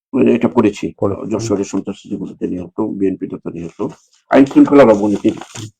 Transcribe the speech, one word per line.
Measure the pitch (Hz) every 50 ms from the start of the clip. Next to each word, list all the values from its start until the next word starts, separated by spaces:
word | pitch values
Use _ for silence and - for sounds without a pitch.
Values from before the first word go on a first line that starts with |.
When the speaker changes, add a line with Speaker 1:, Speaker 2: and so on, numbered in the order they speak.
| _ _ - 127 120 117 120
Speaker 1:
এটা | 117 120 117
পড়েছি। | - 120 110 101 104 - - 85 - _
Speaker 2:
পড়ে। | - 98 95 - - 101
Speaker 1:
যশোরে | 110 101 110 113 101 95 98
সন্ত্রাসীদের | - - 98 - 101 - - - - - 190
গুলিতে | 185 - - - - -
নিহত, | 90 90 87 87 - -
বিএনপি | 110 - - 95 98 95 95 85 95
নেতা | - 92 - - -
নিহত, | - 85 - - - - 104 - - - _ _ _ _ _ -
আইন | - 135 139
শৃঙ্খলার | 139 - 151 143 143 143 143 131 113
অবনতি। | 107 101 104 107 98 - - 110 - - - - - 110 110 110 -